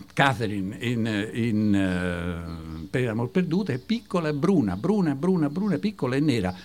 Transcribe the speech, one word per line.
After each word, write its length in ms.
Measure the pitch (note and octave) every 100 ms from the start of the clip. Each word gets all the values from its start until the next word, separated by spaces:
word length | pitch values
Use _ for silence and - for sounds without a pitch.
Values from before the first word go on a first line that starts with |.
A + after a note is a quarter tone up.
| -
Catherine 640 | - C#3+ A#2 A2 G#2 F#2+ A2+
in, 500 | A#2+ A#2+ A2+ G#2 G#2+
in, 420 | B2 A#2 G#2+ G#2+
eh, 1120 | G2 F#2+ F2+ F2+ F2 F2 E2+ E2+ E2 D#2+ D#2+ D#2+
Pene 160 | C3 B2
d'amor 240 | G#2+ B2
perdute 440 | F#3 E3+ F3 G3+
è 40 | B2+
piccola 500 | - A3+ - F3+ D#3
e 60 |
bruna, 420 | D3 E3+ F#3 G#2 F#2
bruna, 380 | D3+ G#3+ E3
bruna, 340 | C3+ F3 F#3 C#3+
bruna, 300 | D#3+ G#3 D#3+
piccola 380 | G#3+ G#3 C3 C3
e 40 |
nera, 340 | D#3 A#2 F#2 F2+